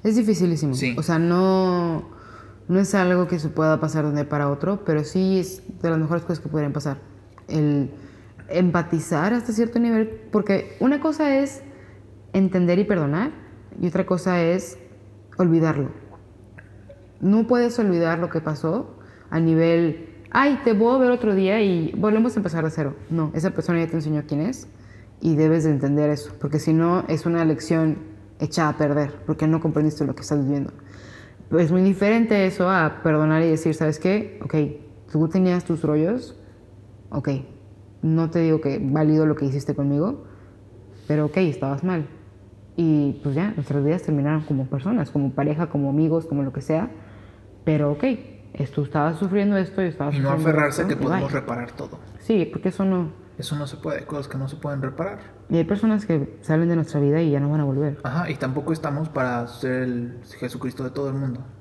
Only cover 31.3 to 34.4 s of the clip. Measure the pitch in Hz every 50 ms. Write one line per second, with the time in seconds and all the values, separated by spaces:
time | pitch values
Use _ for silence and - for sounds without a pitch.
31.3 | - - - - - 165 175 147 175 185 185 196 190 190 202 208 220 233 233 220
32.3 | 220 202 190 185 185 - 180 180 190 180 160 151 - - - 165 156 151 156 156
33.3 | 156 160 165 165 160 156 - 165 151 - 165 151 151 - - 185 196 214 214 -
34.3 | - -